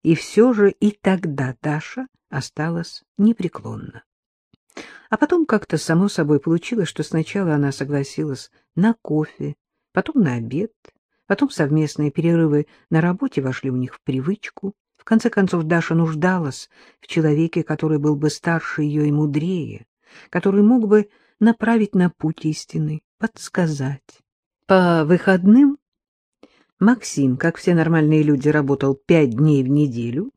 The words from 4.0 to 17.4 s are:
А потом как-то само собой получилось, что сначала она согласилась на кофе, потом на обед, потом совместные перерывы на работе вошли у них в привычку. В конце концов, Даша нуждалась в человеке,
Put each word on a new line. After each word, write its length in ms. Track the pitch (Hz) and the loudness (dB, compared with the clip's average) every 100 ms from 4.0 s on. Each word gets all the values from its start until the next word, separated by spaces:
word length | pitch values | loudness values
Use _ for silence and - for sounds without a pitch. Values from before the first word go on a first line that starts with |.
| _ _ _ _ _ _ _ - - - - | _ _ _ _ _ _ _ -20 -20 -16 -6
А 80 | 220 | -2
потом 280 | 294 359 311 | 0 0 0
как-то 320 | 208 - 156 | -2 -2 -6
само 320 | - 165 202 | 0 0 0
собой 300 | - 147 143 | 0 0 0
получилось, 500 | 165 170 - 226 170 | 0 -4 -2 -4 -4
что 140 | - | -4
сначала 520 | 147 160 156 202 175 147 | -4 -4 -4 -4 -2 0
она 160 | 143 | -2
согласилась 800 | 139 143 143 139 - 151 131 - _ _ 165 | -4 -4 -4 -4 -6 -6 -8 -14 _ _ 0
на 200 | 220 226 | 0 0
кофе, 540 | - 151 156 - 143 - _ _ _ | -4 -4 -4 -8 -12 -12 _ _ _
потом 280 | 185 247 277 | -6 -2 0
на 120 | 156 | 0
обед, 400 | 123 113 139 220 _ - _ _ _ - | -2 -6 -6 -8 _ -20 _ _ _ -6
потом 240 | 196 285 | -2 -2
совместные 600 | - 143 156 147 - 147 | -2 0 0 -2 -2 -4
перерывы 560 | - 170 170 160 147 151 _ - | -2 0 2 2 0 -2 _ -2
на 100 | 160 | 0
работе 420 | 175 185 269 - | 0 -2 -4 -4
вошли 300 | 131 127 135 | -4 -4 -4
у 60 | 127 | -4
них 180 | 127 - | -6 -10
в 60 | |
привычку. 720 | - 131 147 214 - - 202 - _ _ | -6 -4 -4 -6 -8 -12 -12 -12 _ _
В 80 | - | 0
конце 240 | 226 233 | 0 2
концов, 340 | 208 190 175 | 0 0 0
Даша 320 | 156 170 - 165 | 0 -2 0 0
нуждалась 720 | 160 156 180 185 143 - - _ _ _ | 0 0 -2 0 -4 -8 -16 _ _ _
в 80 | - | -6
человеке, 560 | 170 156 147 | 0 2 2